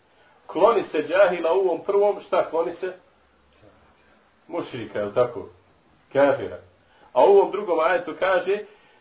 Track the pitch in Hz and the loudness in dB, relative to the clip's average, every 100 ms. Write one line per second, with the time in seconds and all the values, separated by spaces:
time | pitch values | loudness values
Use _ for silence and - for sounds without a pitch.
0 | _ _ _ _ - 156 214 202 - 160 | _ _ _ _ -10 2 2 2 -2 -4
1 | 147 180 190 175 165 190 185 151 - 202 | -2 2 2 2 0 0 0 -2 -2 2
2 | 202 190 - 180 151 160 170 170 185 - | 2 0 -4 -2 -2 -2 -4 -6 -10 -12
3 | _ _ _ _ _ _ - _ _ _ | _ _ _ _ _ _ -20 _ _ _
4 | _ _ _ _ - 170 - 127 107 107 | _ _ _ _ -12 -10 -10 -12 -10 -8
5 | 101 123 123 98 - - _ _ _ _ | -4 0 -2 -2 -16 -20 _ _ _ _
6 | _ 131 143 120 92 - - _ _ _ | _ 2 2 2 -6 -14 -20 _ _ _
7 | - 123 165 196 175 202 208 165 160 175 | -4 4 6 6 4 -2 -2 0 0 0
8 | 170 - 185 180 180 208 208 - _ _ | -4 -4 0 0 -2 -4 -6 -20 _ _